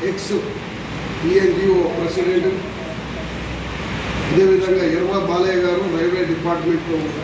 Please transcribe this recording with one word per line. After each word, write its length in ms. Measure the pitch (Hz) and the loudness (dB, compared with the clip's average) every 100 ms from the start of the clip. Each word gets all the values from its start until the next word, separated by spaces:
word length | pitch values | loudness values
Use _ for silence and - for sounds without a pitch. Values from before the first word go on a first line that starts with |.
| - | -4
ఎక్స్ 260 | - - 185 - - - - - - - - 160 | -6 -4 -4 -4 -8 -10 -10 -10 -8 -8 -4 0
ఈఎన్జిఓ 480 | 190 185 170 196 180 160 165 | 2 4 2 2 2 2 0
ప్రెసిడెంట్, 560 | 170 180 180 180 185 - - - 359 - - - - - - - - - - - - - - | -2 0 2 2 2 -2 -6 -8 -8 -8 -8 -8 -8 -8 -8 -8 -8 -8 -6 -6 -2 -2 4
అదేవిధంగా 580 | 170 190 185 185 185 170 165 | 6 6 6 4 2 2 2
ఎర్వా 180 | 185 196 170 | 2 0 0
బాలయ్య 260 | 175 185 180 180 | 2 2 4 2
గారు 180 | 180 196 165 | 2 0 0
రైల్వే 260 | 175 180 165 | 0 0 0
డిపార్ట్మెంట్లో 680 | 160 160 165 160 160 - 160 151 147 | 0 0 0 0 0 0 -2 -2 -4